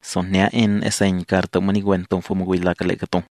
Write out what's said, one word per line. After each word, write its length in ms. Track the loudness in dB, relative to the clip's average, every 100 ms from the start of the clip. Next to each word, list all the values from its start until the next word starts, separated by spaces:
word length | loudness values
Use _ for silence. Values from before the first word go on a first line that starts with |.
Som 280 | -6 -4 0
nia 200 | 2 2
en, 300 | 2 2 2
e 60 | -2
se 180 | 0 0
in 160 | 0
kar 240 | 0 0 0
te 100 | -2
mo 120 | 0
ni 80 | 0
gwen 240 | 0 0
ton 180 | 0 -4
fu 120 | -2
mo 100 | -4
gui 140 | 0 0
la 160 | 0
ka 100 | 0
le 100 | -2 -2
ke 60 | -2
ton. 160 | -4 -4